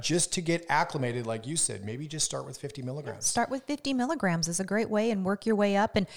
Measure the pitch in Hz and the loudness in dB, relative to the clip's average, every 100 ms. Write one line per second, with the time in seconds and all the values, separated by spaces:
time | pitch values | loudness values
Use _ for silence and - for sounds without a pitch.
0 | 123 170 - 190 165 170 - 147 175 147 | 0 2 2 0 0 -2 2 2 2 0
1 | 123 120 113 113 117 165 - 101 101 120 | -2 -2 -4 -4 -4 -2 -2 -2 -8 -8
2 | 151 156 - 139 135 135 139 - 123 143 | -8 -4 -4 -4 -8 -10 -10 -8 -8 -8
3 | 117 104 - 240 233 262 - 294 277 262 | -10 -4 0 0 0 -2 -4 -4 0 0
4 | 247 330 190 170 165 175 190 208 226 214 | 0 2 2 2 2 0 0 0 2 2
5 | 226 202 185 202 220 208 202 196 220 208 | 2 2 0 0 2 4 4 4 4 2
6 | 190 | 0